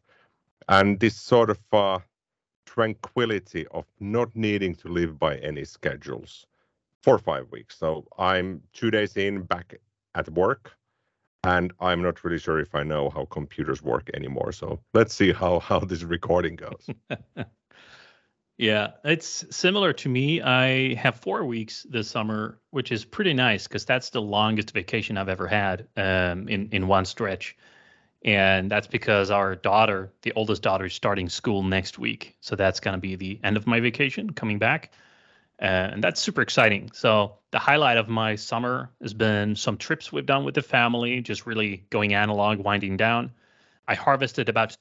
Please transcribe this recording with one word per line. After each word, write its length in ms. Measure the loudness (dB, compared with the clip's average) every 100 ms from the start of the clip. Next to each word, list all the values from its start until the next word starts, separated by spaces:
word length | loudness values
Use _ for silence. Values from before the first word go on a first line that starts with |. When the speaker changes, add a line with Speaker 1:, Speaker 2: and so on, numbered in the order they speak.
| _ _ _ _ _ _ 2
Speaker 1:
and 320 | 4 4 4
this 160 | 0 -2
sort 340 | 2 4 4
of, 80 | 0 _
uh, 260 | 2 2 0 -6 _ _ _ _ _ -8
tranquility 1000 | -2 -2 -2 -6 -2 0 -2 -6 -10 -8
of 160 | -10 -12 -12
not 340 | -4 -2 -2
needing 400 | -2 0 0 0
to 140 | -4 -6
live 280 | -2 -2 0
by 200 | -2 -2
any 280 | -6 -8
schedules 800 | -10 -6 -6 -6 -8 -12 -12 -20 _ _ _ _ _ _
for 160 | 4 4
five 300 | 2 -4 -6
weeks. 260 | -14 -18 -6
So 260 | -4 -4 -6 -2
I'm 440 | 0 0 -2 -8 -16
two 180 | -6 -2
days 260 | 0 0 -2
in 260 | -2 -2
back 360 | -4 -6 -6 -20 _ _ _ -8
at 120 | -4
work, 460 | 2 2 0 -6 _ _ _ _ _ _ _
and 280 | 0 2 0 -2
I'm 240 | -2 0
not 220 | 0 -2
really 140 | -4 -4
sure 200 | -2 -2
if 160 | -2
I 80 | -4
know 280 | -2 -2 -2
how 160 | -4 -8
computers 540 | -8 -10 -6 -6 -4
work 300 | -2 -4 -4
anymore. 380 | -8 -6 -6 -6
So 300 | -6 -8 -10 0
let's 220 | 4 4
see 160 | 4 2
how, 280 | 4 2 2
how 180 | 2 0
this 240 | 0 -6
recording 540 | -4 -4 0 0 0 -4
goes. 320 | -12 -14 -12 -14 -10
Speaker 2:
<laughs> 360 | -12 -12 -14 -14 _ _ -20 -20 -20 -20 _ _ _ _ -2
Yeah, 360 | 2 2 0 -4
it's 400 | 0 0 -2 -12 -12
similar 420 | -2 0 2 2
to 140 | 0 0
me. 320 | 0 2 0
I 540 | 2 4 4 2 0
have 220 | 0 -2 -2
four 280 | -4 -4
weeks 400 | -2 -4 -8 -12 -8
this 180 | -6 -4
summer, 520 | -4 -2 -4 -6 -10 _
which 220 | -6 -4
is 120 | -4
pretty 300 | -6 -2 0
nice 320 | 4 2 2 -2
'cause 180 | -6
that's 260 | -2 -2 -2
the 120 | -6
longest 480 | 0 2 2 2 -2
vacation 460 | -6 -4 -4 -4 -4
I've 100 | -4
ever 200 | -4 -2
had, 400 | 0 0 -4 -6 -4
um, 520 | 0 2 0 -2 -4
in, 200 | -4 -2
in 160 | -2 2
one 180 | 2
stretch. 520 | 2 -4 -4 -6 -10 -16 _ _ _ _ _ _
And 460 | 0 4 6 4 2
that's 160 | -2 -2
because 460 | -2 2 2 4
our 240 | 2 2 0
daughter, 560 | 2 4 4 2 -6 -10
the 100 | -6
oldest 280 | -2 0 0
daughter, 220 | 0 0
is 100 | -2
starting 340 | -4 -2 0 -2
school 360 | -4 -2 0
next 340 | 2 0 -2 -6
week. 380 | -8 -8 -12 _
So 140 | -8
that's 240 | 0 2 0
gonna 200 | -4 -4
be 180 | -6 -8
the 240 | -8 -6
end 140 | -2 0
of 100 | 0
my 140 | 0
vacation, 520 | 0 0 -2 -4 -8
coming 280 | -6 -4 0
back. 320 | 0 0 -4 _ _ _ _ _ _ -4
Uh, 300 | 0 0 0
and 120 | 0
that's 160 | 0 0
super 200 | -2 -2
exciting. 500 | 0 4 4 4 -4
So 400 | -2 4 4 4 -2 _
the 80 | -2
highlight 380 | 2 4 4 2
of 120 | 2
my 280 | 0 -2 -2
summer 520 | -4 -4 -2 -4 -8 -12
has 100 | -8
been 440 | 0 2 2 0 -2
some 200 | -2 -4
trips 360 | -4 -6 -6
we've 120 | -6
done 200 | 0 0
with 100 | 0
the 80 | -4
family, 580 | 0 2 4 2 -2 -4
just 220 | -4 -8
really 400 | -6 -4 -4 -4 -4
going 240 | -2 2
analog, 460 | 2 2 2 2 2
winding 360 | 0 0 0 0
down. 360 | 2 0 -2 -10 _ _ _ _ -6
I 80 | -2
harvested 520 | 2 2 2 -2 -2
about 280 | 0 0 -4